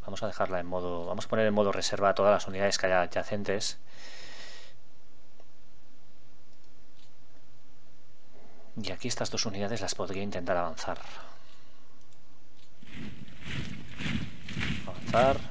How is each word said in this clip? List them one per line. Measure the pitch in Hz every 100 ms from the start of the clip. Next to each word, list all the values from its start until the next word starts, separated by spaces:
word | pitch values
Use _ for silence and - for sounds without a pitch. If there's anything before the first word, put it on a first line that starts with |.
| -
Vamos | 98
a | 107
dejarla | 92 95 92
en | 85
modo, | 90 90 87 85
vamos | 95 -
a |
poner | 110 110
en | 104
modo | 101
reserva | 95 90 98 98
a |
todas | 92 101
las | 98 101
unidades | 95 98 -
que | 95
haya | 92
adyacentes. | 87 - 92 104 101 101 - - - - - - - - - - - - - - - - - - - - - - - - - - - - - - - - - - - - - - - - - - - - - - - - - - - -
Y | 107
aquí | 95 123
estas | - 117
dos | 107 117
unidades | 98 101 113
las | 101 -
podría | 95 95
intentar | 101 98 87 90
avanzar. | 87 80 - 85 - - - - - - - - - - - - - - - - - - - - - - - - - - - - - - - - - - - - - - 95
Avanzar. | 90 - 110 131 139 -